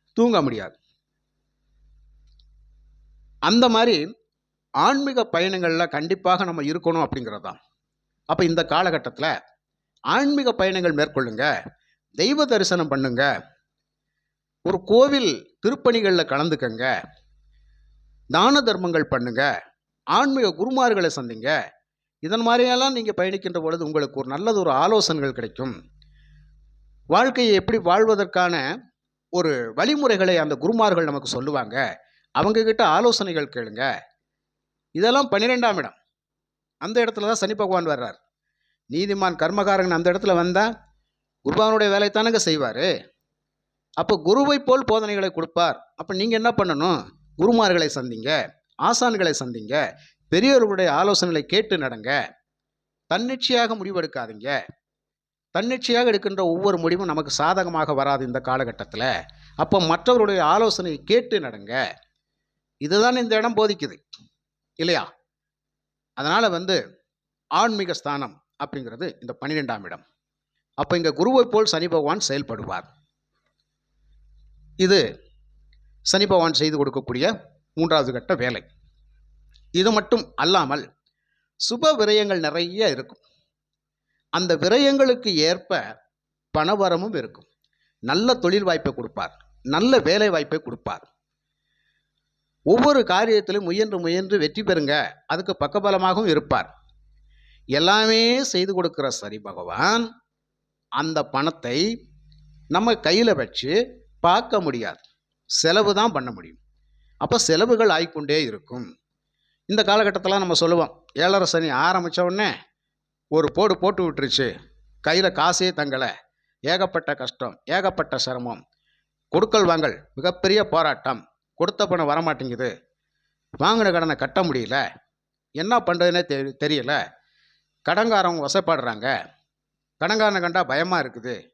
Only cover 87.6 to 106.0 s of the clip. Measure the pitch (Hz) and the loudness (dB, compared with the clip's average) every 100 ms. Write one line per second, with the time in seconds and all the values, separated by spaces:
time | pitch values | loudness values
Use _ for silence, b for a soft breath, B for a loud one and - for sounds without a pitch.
87.6 | _ _ _ _ 117 165 240 254 175 202 | _ _ _ _ -4 0 0 2 2 0
88.6 | 190 165 147 - 113 - 85 - _ _ | 0 -2 -4 -6 -10 -10 -10 -12 _ _
89.6 | 131 156 233 254 156 202 214 165 143 160 | -4 0 4 4 4 2 2 0 -2 -6
90.6 | - - - - - _ _ _ _ _ | -8 -12 -10 -12 -14 _ _ _ _ _
91.6 | _ _ _ _ _ _ _ _ _ _ | _ _ _ _ _ _ _ _ _ _
92.6 | 143 226 285 277 208 180 226 214 196 202 | 2 4 6 4 2 2 4 2 0 -4
93.6 | 180 190 214 190 170 180 190 202 156 208 | -2 -2 -2 -2 -2 -2 0 0 0 -2
94.6 | 202 170 143 147 113 - - 160 185 180 | 0 0 0 -2 -2 -10 -8 -6 -6 -4
95.6 | 143 208 196 190 185 190 214 151 147 123 | -2 0 0 2 2 0 2 0 0 -4
96.6 | - - _ _ _ _ _ _ _ _ | -4 -14 _ _ _ _ _ _ _ _
97.6 | - 139 170 208 220 220 233 247 262 185 | -4 0 4 4 4 4 4 2 -2 -2
98.6 | 190 185 170 156 135 - 104 107 101 90 | -2 -2 -4 -4 -6 -6 -10 -12 -14 -12
99.6 | 87 101 170 226 226 - _ _ _ _ | -10 -2 0 0 -2 -12 _ _ _ _
100.6 | _ _ _ 127 156 156 - 131 156 160 | _ _ _ -4 -2 -2 -2 -2 -2 -4
101.6 | 120 131 202 233 - - - - - - | -6 -4 -4 -6 -14 -20 -20 -20 -20 -20
102.6 | - 165 226 220 151 190 226 156 113 - | -4 0 0 0 2 4 4 2 -2 -8
103.6 | 131 190 247 - _ _ 170 196 240 214 | -2 -2 -2 -10 _ _ 2 2 2 -2
104.6 | 160 120 101 - _ _ _ _ _ - | -2 -4 -8 -10 _ _ _ _ _ -2
105.6 | 160 190 202 202 | 2 4 2 2